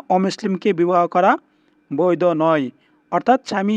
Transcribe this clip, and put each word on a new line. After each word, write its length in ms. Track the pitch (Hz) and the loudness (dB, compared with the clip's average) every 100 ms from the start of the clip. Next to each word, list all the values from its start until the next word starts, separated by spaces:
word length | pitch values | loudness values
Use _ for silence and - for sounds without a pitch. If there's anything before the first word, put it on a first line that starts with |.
| - | 0
অমুসলিমকে 600 | 185 190 - 208 185 214 | -2 -2 -4 -6 -2 -2
বিবাহ 300 | 170 175 180 170 | 0 0 0 0
করা 240 | 180 190 311 _ _ _ _ - | 2 2 0 _ _ _ _ -8
বৈধ 320 | 143 180 160 175 156 | -2 0 0 0 0
নয়। 280 | 165 156 127 - _ _ _ | 0 0 -4 -10 _ _ _
অর্থাৎ 280 | 175 - 262 - | -2 0 0 -2
স্বামী 280 | 202 202 | -4 -2